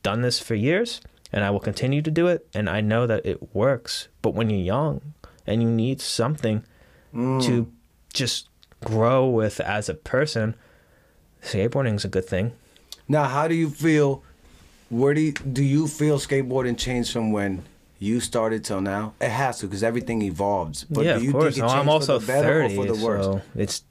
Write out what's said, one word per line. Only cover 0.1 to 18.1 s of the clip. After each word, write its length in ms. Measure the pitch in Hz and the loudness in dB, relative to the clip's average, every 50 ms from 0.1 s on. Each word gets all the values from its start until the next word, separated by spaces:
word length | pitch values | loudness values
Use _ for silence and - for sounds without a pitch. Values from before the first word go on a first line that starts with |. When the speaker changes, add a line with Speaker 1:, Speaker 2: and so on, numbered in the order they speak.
| 104 117 | -2 0
Speaker 1:
this 180 | 123 123 - - | 0 -2 -2 -4
for 160 | - - 117 | -4 -4 -2
years, 440 | 104 110 139 170 202 240 233 - - - - - _ _ - | 0 0 0 0 0 0 -2 -6 -10 -14 -20 -20 _ _ -6
and 120 | - 101 104 | -4 -2 0
I 60 | 98 | 0
will 80 | 101 101 | 0 0
continue 420 | - 110 101 - 131 131 139 147 | -2 -4 -4 -2 -2 0 0 0
to 100 | 151 160 | 0 0
do 160 | 151 165 170 | 0 2 2
it. 200 | 180 170 156 - - - | 2 2 0 -2 -6 -4
And 140 | 110 107 85 | -2 -2 0
I 120 | 92 107 | 0 0
know 240 | 107 107 110 120 123 | 2 2 2 2 2
that 180 | 117 110 - - | 2 0 0 0
it 280 | 101 87 - - - - | -2 -4 -4 -8 -6 -2
works. 520 | 98 113 135 135 117 - - - - - - _ _ | 0 2 2 0 0 -4 -8 -8 -10 -10 -12 _ _
But 120 | - 110 - | -2 -2 0
when 160 | 110 117 110 | 0 0 0
you're 100 | 104 98 | 0 0
young 420 | 87 90 104 135 156 151 69 - - 147 - - - - - - _ | 0 0 0 0 0 -2 -4 -4 -8 -12 -18 -18 -20 -20 -20 -12 _
and 160 | - 107 117 | -2 0 2
you 80 | 117 113 | 2 2
need 320 | 117 113 113 131 135 127 | 2 2 2 0 -2 -4
something 600 | - - - - 110 135 156 147 - 110 107 110 - - _ _ - - - - _ _ - | -4 -4 -2 -2 0 -2 -2 -2 -2 -2 -2 -2 -4 -8 _ _ -20 -20 -20 -20 _ _ -6
Speaker 2:
Mm. 300 | 117 123 131 131 131 127 | -4 -2 0 0 2 2
Speaker 1:
to 240 | 127 123 120 113 117 - _ _ _ _ _ _ _ - | 2 2 2 0 -2 -8 _ _ _ _ _ _ _ -6
just 340 | - 127 120 - - - - _ _ - _ - _ - | -4 -2 -2 -4 -6 -8 -12 _ _ -20 _ -20 _ -6
grow 420 | 110 110 110 113 120 131 131 131 | -2 0 2 4 4 4 4 4
with 320 | 131 120 113 110 104 - - | 4 2 2 2 0 -2 -4
as 300 | - - 104 107 107 - | -4 -2 -4 -4 -4 -4
a 40 | - | -8
person, 600 | - - - - 127 151 151 - 113 107 110 113 - _ _ _ _ _ _ _ _ _ _ _ _ _ _ _ _ - | -8 -6 -2 0 0 0 0 0 -2 -2 -2 -2 -6 _ _ _ _ _ _ _ _ _ _ _ _ _ _ _ _ -10
skateboarding 520 | - - 98 101 117 117 143 135 117 104 | -4 0 0 0 2 2 0 0 0 0
is 100 | 101 - | 0 -2
a 20 | |
good 180 | 98 - 95 - | -2 -2 -2 -2
thing. 280 | - 95 90 104 120 - - _ _ _ - _ _ - - _ | 0 -2 -2 -2 -2 -4 -10 _ _ _ -20 _ _ -20 -16 _
Speaker 2:
Now, 180 | - 147 151 143 | 0 2 2 2
how 240 | 127 131 143 156 165 | 2 0 0 0 2
do 40 | 165 | 2
you 140 | 165 160 151 | 2 0 0
feel, 540 | 147 - 151 165 156 151 147 139 135 - - - - _ - - - - - - - - - _ | -2 0 2 4 4 4 4 2 0 -2 -8 -16 -20 _ -20 -20 -20 -20 -20 -20 -20 -20 -12 _
where 240 | 117 117 135 139 147 | 0 2 2 4 4
do 60 | 151 | 4
you, 120 | 156 156 147 | 2 0 0
do 280 | - - 139 123 135 | -2 -6 -4 0 0
you 260 | 143 135 139 151 160 147 | 2 4 4 2 2 0
feel 280 | - - 151 147 143 135 | 0 0 2 2 2 2
skateboarding 580 | - - 139 135 127 123 127 131 123 123 117 | 0 0 0 0 0 0 0 0 0 0 -2
changed 340 | 113 - 127 127 120 117 - | -2 -2 -2 -2 -2 -2 -2
from 220 | - 120 113 110 107 | -2 -2 0 0 0
when 300 | 101 101 98 95 92 - - - _ _ _ _ _ | 0 0 -2 -2 -4 -8 -14 -20 _ _ _ _ _
you 220 | 98 104 | -2 -2